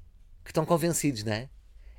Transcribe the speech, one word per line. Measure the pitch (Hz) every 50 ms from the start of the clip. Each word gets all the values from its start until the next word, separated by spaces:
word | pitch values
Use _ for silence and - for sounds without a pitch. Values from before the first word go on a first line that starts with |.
| - - - - - - - -
Que | - -
estão | - 165 160
convencidos, | - 175 160 160 170 156 - - 147 127 107 104
não | 113
é? | 107 107 127 139 - - - - - - - - -